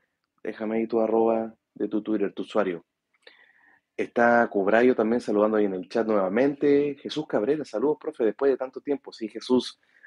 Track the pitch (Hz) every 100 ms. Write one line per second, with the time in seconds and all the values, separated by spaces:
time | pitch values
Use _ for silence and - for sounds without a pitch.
0 | _ _ _ _ - 104 107 113 113 117
1 | 110 113 113 113 113 - _ - 104 107
2 | 104 110 98 90 95 110 95 85 - _
3 | _ _ - - _ _ _ _ _ -
4 | 98 - 120 117 117 101 95 110 123 120
5 | 110 120 117 104 107 107 104 92 87 117
6 | 110 107 92 107 135 143 147 143 143 139
7 | - 151 156 127 107 151 139 107 135 151
8 | - - 113 - 139 131 131 131 - 139
9 | - - 110 113 - 127 - - _ _